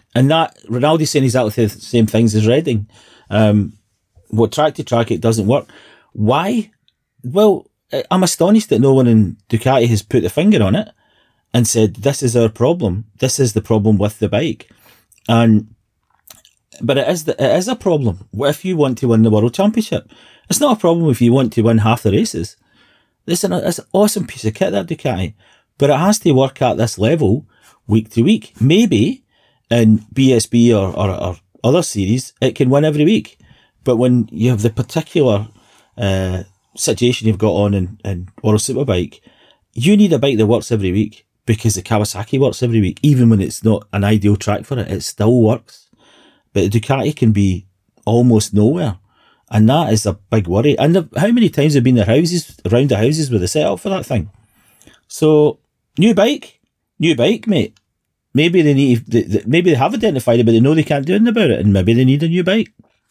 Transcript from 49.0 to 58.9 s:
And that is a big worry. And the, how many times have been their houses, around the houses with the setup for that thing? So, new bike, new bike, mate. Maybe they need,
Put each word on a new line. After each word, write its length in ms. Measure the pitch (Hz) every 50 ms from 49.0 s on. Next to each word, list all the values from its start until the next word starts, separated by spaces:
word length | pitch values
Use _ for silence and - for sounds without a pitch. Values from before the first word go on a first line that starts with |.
| _ _ _ _ _ _ _ _ _ -
And 200 | - 107 107 113
that 240 | 139 165 160 110
is 120 | 113 110 -
a 100 | 104 95
big 340 | - _ - 113 110 95 85
worry. 280 | 90 107 120 147 -
And 200 | - 139 160 175
the, 120 | 190 165 - -
how 120 | - 180 220
many 200 | 233 247 220 175
times 260 | - 147 143 156 147
have 100 | 139 120
been 100 | 131 127
their 100 | 117 95
houses, 540 | 98 117 151 175 160 180 170 - - - _ - 90
around 180 | 113 120 139 143
the 80 | 101
houses 340 | 98 113 135 151 160 151 127
with 100 | 120 98
the 60 | 87
setup 320 | 90 - - - - - -
for 120 | - -
that 140 | 196 185 -
thing? 260 | - 139 104 80 - - _ _ _ _ _ _ _ _ _ _ _ _ _ _
So, 540 | - - - 156 151 156 151 151 151 - _ _ _ _ _ _ _ _
new 180 | - 180 - 180
bike, 460 | 180 202 254 294 - - - _ _ _ _ _ _ _ _ _ -
new 160 | - 170 147
bike, 320 | 117 120 175 240 - -
mate. 320 | 220 196 139 - - _ _ _ _ _ _ _ _ _ _ _ _ -
Maybe 280 | 127 156 170 175 180
they 120 | 156 147 143
need, 320 | 135 143 131